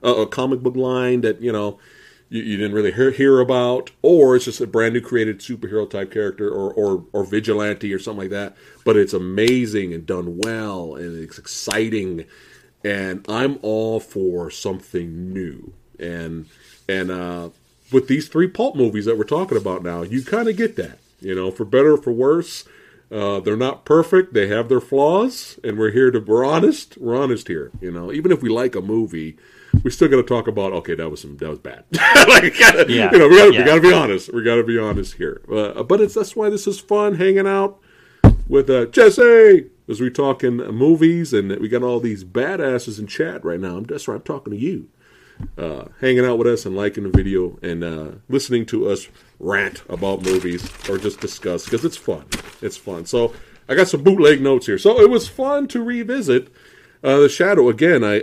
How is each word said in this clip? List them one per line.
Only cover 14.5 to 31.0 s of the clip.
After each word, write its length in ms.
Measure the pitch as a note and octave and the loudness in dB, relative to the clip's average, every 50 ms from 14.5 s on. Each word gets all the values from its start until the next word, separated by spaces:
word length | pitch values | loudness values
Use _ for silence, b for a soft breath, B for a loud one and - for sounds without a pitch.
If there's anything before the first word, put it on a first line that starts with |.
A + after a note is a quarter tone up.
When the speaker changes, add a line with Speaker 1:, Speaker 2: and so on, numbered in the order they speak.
Speaker 1:
something 840 | - - - G2+ F#2 D#2 - _ - F2+ F2 E2+ D#2+ E2+ F2+ F#2 | -12 -10 -10 -10 -10 -10 -12 _ -10 -10 -8 -10 -12 -12 -12 -10
new. 400 | F#2+ F#2+ F2+ D#2+ B1+ A#1 - - - _ _ _ _ - | -10 -10 -10 -12 -14 -16 -20 -20 -20 _ _ _ _ -16
And, 480 | - F2 E2+ E2+ E2 E2 E2 E2 D#2 b b b b b b b b - | -14 -12 -12 -12 -12 -12 -12 -14 -16 b b b b b b b b -6
and, 220 | F#2+ F#2+ F#2 F#2 | -6 -4 -6 -6
uh, 400 | F#2 F2+ F2+ F2 F2 F2 F2 E2+ - _ _ _ _ _ _ _ | -8 -8 -10 -10 -10 -12 -14 -16 -18 _ _ _ _ _ _ _
with 160 | C3 C3 B2+ - | 0 0 0 0
these 200 | C3 D3+ D3 - | -2 -4 -4 -4
three 200 | - D#3+ F3+ F3+ | -2 -2 -2 -2
pulp 280 | - - A#3+ C#4 - | -2 -4 -4 -4 -2
movies 300 | C#3 B2 A2 G2+ G#2+ G2+ | -2 -2 -2 -2 -2 -2
that 100 | A2+ A#2 | -2 -2
we're 80 | G#2+ G#2+ | -2 -4
talking 320 | - C#3+ E3 F#3+ F#3+ B2 | -4 -4 -4 -2 -2 -4
about 260 | G#2 G#2 G2 F#2 F#2 | -4 -4 -4 -6 -6
now, 200 | F2 F2 E2+ F2 | -8 -8 -8 -8
you 200 | E2+ F#2+ A2+ C3+ | -8 -6 -6 -8
kinda 300 | C3 - G3+ A3+ A#3 A3+ | -6 -4 -4 -2 -2 -2
get 240 | G3 F#3+ A#3 A3 - | -2 -2 -4 -4 -4
that, 220 | - - - - _ _ _ _ _ | -8 -12 -12 -16 _ _ _ _ _
you 140 | F2+ F#2+ F#2 | -10 -8 -6
know, 160 | F#2 F#2 F#2+ | -6 -6 -6
for 140 | F#2+ - A2+ | -6 -8 -4
better 300 | F#2+ B2 C3 C#3 D3+ D3+ | 0 2 4 4 4 4
or 20 | |
for 160 | D3 - B2+ | 4 0 -2
worse. 520 | A#2 A#2 B2+ C#3 D#3 E3+ E3 - - - - b b b b b b b b _ | -2 0 2 2 0 0 -2 -6 -12 -18 -18 b b b b b b b b _
Uh, 300 | A2+ G#2+ G2+ G2+ G2+ F#2+ | -8 -6 -4 -4 -4 -4
they're 160 | F#2 G#2 G#2+ | -4 -4 -2
not 300 | A2+ B2+ C3+ C#3 - _ | -2 -2 -4 -6 -6 _
perfect. 480 | - D3+ E3 D#3+ - F#3+ F#3+ F#3 F#3 - | 4 4 4 4 4 2 2 2 2 0
They 140 | A2 G2 G2+ | 0 0 0
have 200 | G#2 A2+ A#2 A#2+ | 0 -2 0 0
their 140 | C3 A#2+ | 0 0
flaws, 760 | - - C#3 C#3 C#3+ D3+ F3 G3 A#3 C4 B3+ - - - - - - | 0 0 0 2 2 2 2 2 0 -2 -4 -8 -16 -18 -18 -10 -8
and 140 | A2+ G#2 G#2+ | -6 -2 -2
we're 140 | A2 G#2+ | -2 0
here 180 | G#2 B2+ C3+ B2+ | 2 4 4 4
to, 80 | B2+ A2+ | 4 2
we're 240 | G#2 G#2 G#2+ A#2+ C3 | 2 2 2 2 2
honest. 540 | C#3 D#3 E3+ G#3+ D#4 D4+ - - - _ - | 2 2 2 2 2 2 0 -6 -18 _ -10
We're 180 | B2+ A#2 A#2+ | -6 -4 -2
honest 320 | C3 C#3 C3 A#2 - - - | -2 -2 -2 -4 -4 -6 -8
here, 220 | F2 D#2 C#2 - - - | -8 -8 -8 -12 -14 -14
you 100 | F#2 F2+ | -12 -12
know. 220 | E2+ E2+ F2 F#2+ | -10 -10 -10 -10
Even 180 | C#3 D3+ D#3 F#3 | -6 -2 0 0
if 120 | E3+ C#3 | 0 0
we 80 | C3 A2 | 0 -2
like 240 | A2 A#2+ B2+ B2+ - | -2 -2 -2 -4 -4
a 80 | G2 | -6
movie, 560 | F#2 G2+ A2 A2+ A2+ E2+ E2+ D#2+ D#2 D#2+ D#2 B B B B B B B B - | -6 -2 -2 -2 -2 -4 -6 -10 -10 -12 -14 B B B B B B B B 0
we 80 | - B2 | 0 -2
still 180 | - - E3+ D3+ | 0 2 2 4
gotta 140 | C3+ B2 | 4 2
talk 240 | A#2 - B2+ A#2 A2 | 2 0 -2 -2 -2
about, 280 | A#2 G#2 G#2 G2 F#2+ F#2+ | -4 -4 -4 -4 -4 -6
okay, 200 | E2+ - F2 E2 | -6 -6 -8 -8
that 140 | D#2+ | -8